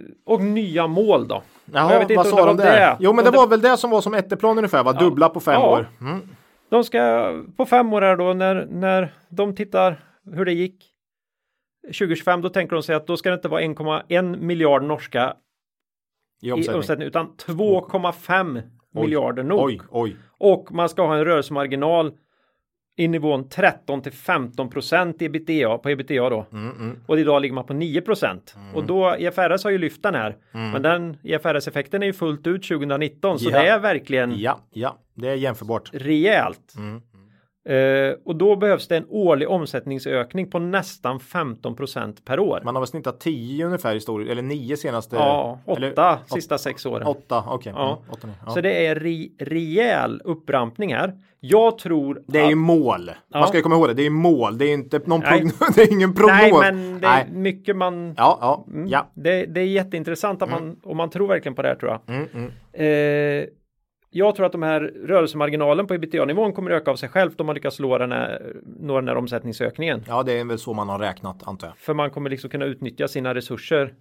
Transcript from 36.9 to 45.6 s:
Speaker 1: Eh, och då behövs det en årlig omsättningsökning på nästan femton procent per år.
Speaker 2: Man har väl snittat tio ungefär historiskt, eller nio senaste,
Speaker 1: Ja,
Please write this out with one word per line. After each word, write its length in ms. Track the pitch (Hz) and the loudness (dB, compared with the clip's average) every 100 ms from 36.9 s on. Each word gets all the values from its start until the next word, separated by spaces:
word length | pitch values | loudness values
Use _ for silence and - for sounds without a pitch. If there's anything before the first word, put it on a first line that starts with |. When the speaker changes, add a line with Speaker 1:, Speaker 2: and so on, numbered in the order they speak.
| 113 - 95 101 _ _ _ - | -14 -20 _ _ _ _ _ -2
Speaker 1:
Eh, 460 | 135 135 135 135 135 | 0 2 2 0 -4
och 120 | - 160 | -6 0
då 200 | 196 202 | 2 4
behövs 320 | 208 180 - | 2 0 0
det 80 | 165 | -4
en 100 | - | -2
årlig 400 | 214 180 139 156 | 0 2 2 2
omsättningsökning 1000 | 185 147 131 117 135 135 131 120 185 185 | -2 -2 -6 -6 -8 -4 -4 -2 -6 -6
på 80 | 175 | -6
nästan 640 | 175 190 190 - 123 131 | -4 -4 -6 -8 -6 -6
femton 560 | - 180 147 110 120 117 | -8 -8 -6 -8 -10 -8
procent 480 | 135 131 110 104 | -10 -8 -10 -12
per 160 | - 139 | -6 -2
år. 200 | 196 101 | 0 -2
Speaker 2:
Man 100 | 117 | -4
har 60 | 131 | -4
väl 40 | 127 | -6
snittat 340 | 160 131 123 | -6 -8 -6
tio 460 | 165 139 117 143 170 | -6 -6 -6 -6 -4
ungefär 280 | 180 123 | -4 -4
historiskt, 360 | 107 107 107 101 | -4 -4 -6 -6
eller 120 | 120 | -6
nio 340 | 131 147 120 147 | -6 -8 -6 -6
senaste, 400 | 147 117 - 120 | -4 -6 -4 0
Speaker 1:
Ja, 420 | 143 143 123 127 | 2 0 -2 -8